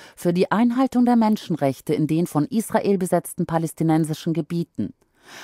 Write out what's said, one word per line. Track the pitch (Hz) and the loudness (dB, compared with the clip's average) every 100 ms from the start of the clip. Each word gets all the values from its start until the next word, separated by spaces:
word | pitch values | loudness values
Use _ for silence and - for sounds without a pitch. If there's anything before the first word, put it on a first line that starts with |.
| - - | -20 -4
für | 175 | -2
die | 175 190 | 0 2
Einhaltung | 196 240 240 262 247 247 | 2 2 2 0 2 4
der | 240 | 4
Menschenrechte | 214 214 - 160 139 127 - 147 | 2 0 -2 -2 0 -2 -2 -2
in | 151 | 0
den | 156 175 | 0 0
von | 147 147 | 0 0
Israel | 220 - - - 196 | -2 -2 0 0 0
besetzten | 180 175 - - 170 | 0 -2 -2 -6 -2
palästinensischen | 165 165 - 160 160 151 156 170 | -2 -2 -2 2 2 0 -2 -4
Gebieten, | 165 147 170 170 - 101 - _ _ - - | -4 -4 -4 -6 -6 -8 -10 _ _ -20 -20